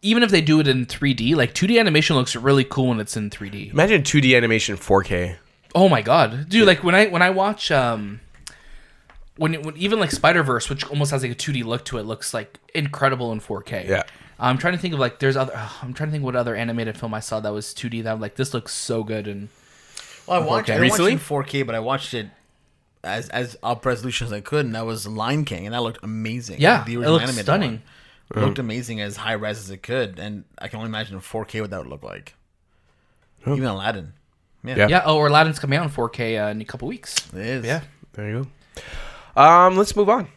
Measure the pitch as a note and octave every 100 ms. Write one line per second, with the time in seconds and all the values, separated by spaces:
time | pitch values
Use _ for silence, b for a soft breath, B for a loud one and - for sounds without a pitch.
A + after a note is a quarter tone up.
0 | G3 A3+ A#3 F#3+ D3+ D#3 C#3+ B2+ A#2+ -
1 | C#3+ B2 A2+ D#3 A#2+ - F#3+ A#3 A3 D3+
2 | D#3 D3+ B2+ A#2+ B2+ C#3 B2+ - B2+ A#2
3 | G#2 - G#2 - G2 G2+ G2+ C#3 F#3 G#3
4 | C#3+ D3+ C3 B2+ A#2 A2+ - G2 - G2
5 | F#2+ F2+ F2 F2 _ _ _ D#3+ F#3+ C#3
6 | G#2 D3+ B2 A#2 D3+ G#3 G#3 F3 F3+ F3+
7 | G#3+ F3 F3+ F#3+ G3 G#3 - D3 B2 A#2
8 | G#2 G#2+ - b b b b b b b
9 | b b - - D#3 E3 D3+ D3+ F#3+ A3
10 | E3+ - D3+ F3 C#3+ A#2+ - C#3 - D3
11 | C#3+ C#3+ B2+ A#2+ - C3+ A2+ A#2 - A#2+
12 | G#2+ A2 - A#2 G#2 - _ E3 D3 C#3+
13 | C3+ C3 A#2+ A2 - G2+ - A2 F2+ F#2+
14 | - b b b B2 C3 E3+ F3+ F#3 D#3
15 | B2+ - C3+ C3+ C3 - A2 B B2+ B2+
16 | D3+ D3+ C3+ B2 A#2+ A2 A#2 A#2 A2 G#2+
17 | A2+ G#2+ - A2 G#2+ G#2 G#2 - B2 A2+
18 | A2 A2 G#2+ - C3+ A#2+ - - - A2+
19 | G#2+ A2 G#2 G2+ G#2 _ B B B B
20 | B B - F3+ D#3 G3+ G#3+ A2 B2+ -
21 | F3+ C4 - D3 C#3 C#3+ B2 A2+ A2 C3+
22 | - B2 G#2 _ _ _ _ _ _ _
23 | - G#2 A2 B2 B2 - A2 A#2 C3 A#2+
24 | B2 A#2+ A#2 G#2 G#2 D3+ C3+ A2+ A2+ A2
25 | G2+ A2 A2 D3 C#3 G2 G2 A#2+ A#2 A2
26 | G#2 A2 A2 A#2+ A#2 F#2+ D#3 A3 A2+ A#2
27 | B2 D#3+ B2 B2 G2 F#3 D#3+ A2+ b b
28 | b b b - G#2 G2+ B2 A2+ A#2+ A2
29 | G#2 G2+ G#2+ A2 G#2+ G#2+ F#2+ F#2+ - B2
30 | A2 F2+ G2+ G#2 - - - A2 A2+ A2
31 | G#2+ F#2+ - A2 G#2+ A2 G#2 F#2 B1 C#2+
32 | A#1+ G1+ - _ _ _ _ _ _ _
33 | _ _ _ _ - C#3 C3 G2 G2 G#2+
34 | D#2+ - _ _ _ _ A#2 B2+ G#2 F3
35 | D#3 D#3 D3 D3 D#3+ D3+ C#3 C#3 E3 C#3+
36 | A#2 - A#2 A2+ G#2 G#2+ G#2+ B2 A#2+ B3
37 | - - - F2+ G#2+ C3 A2+ D#3 C#3+ _
38 | - - G#2 A2+ C3+ - B B B B
39 | B B B - D3 E3+ F3+ F#3 G3+ -
40 | G3+ A#3+ F3+